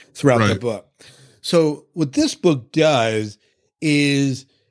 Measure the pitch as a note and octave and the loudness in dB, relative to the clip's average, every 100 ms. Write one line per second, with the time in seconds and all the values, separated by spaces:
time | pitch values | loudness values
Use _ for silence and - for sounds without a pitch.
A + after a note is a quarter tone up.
0 | _ - C#3+ A#2+ G#2 G2 A#2+ G2+ - _ | _ -2 2 4 2 0 -4 -8 -12 _
1 | - - - _ - F3 D#3 C#3+ - - | -20 -20 -20 _ -2 0 0 -2 -10 -6
2 | D3 G3 D4+ - F3 C#3 - D#3+ D#3 C3+ | -4 -2 -2 0 0 0 -2 0 2 2
3 | A2+ A2 G#2+ - _ _ _ _ D#3 D3 | 0 -2 -6 -10 _ _ _ _ -2 0
4 | C#3+ C#3 C#3 C3 - _ _ | 2 0 0 -4 -12 _ _